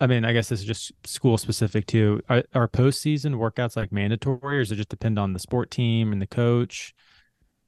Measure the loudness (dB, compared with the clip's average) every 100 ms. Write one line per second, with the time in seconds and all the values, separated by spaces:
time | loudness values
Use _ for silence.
0 | 2 4 2 2 0 -4 -4 -8 -10 -16
1 | -14 0 2 2 0 -2 0 -2 0 2
2 | 4 2 0 0 0 0 0 2 2 2
3 | -2 -2 -2 -2 -2 -2 -4 -4 -4 -2
4 | -2 -2 -2 -4 -2 -2 -2 -4 -6 -4
5 | -2 0 -2 -4 -4 -4 -2 -2 0 2
6 | 0 -2 -4 0 2 2 0 -8 -16 _
7 | _ _ _ _ _ _